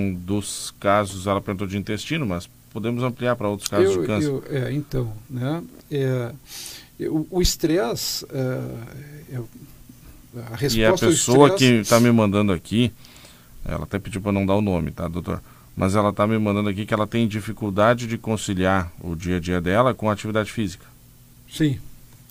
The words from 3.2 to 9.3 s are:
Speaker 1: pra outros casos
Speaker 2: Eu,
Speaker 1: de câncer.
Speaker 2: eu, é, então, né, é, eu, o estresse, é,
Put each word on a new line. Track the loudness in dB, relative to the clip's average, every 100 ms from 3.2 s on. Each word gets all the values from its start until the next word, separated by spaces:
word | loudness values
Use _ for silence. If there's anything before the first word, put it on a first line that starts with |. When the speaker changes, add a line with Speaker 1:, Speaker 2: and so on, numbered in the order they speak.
| -2 0
Speaker 1:
pra | -2
outros | -4 -2
casos | 2 2
Speaker 2:
Eu, | 2
Speaker 1:
de | 0
câncer. | 0 0
Speaker 2:
eu, | -2 -4
é, | -4 -2
então, | -4 -4 -4 -4 -8 -10
né, | -6 -4 -4 -8 -16 -8
é, | -2 -2 -2 -4 -10 -16 -16 -14 -16 -18 -8
eu, | -4 -2 -2
o | 0
estresse, | 0 0 0 0 0 -4 -6 -8 -8
é, | -4 -4 -4 -8 -10 -14 -16 -18 -18 -12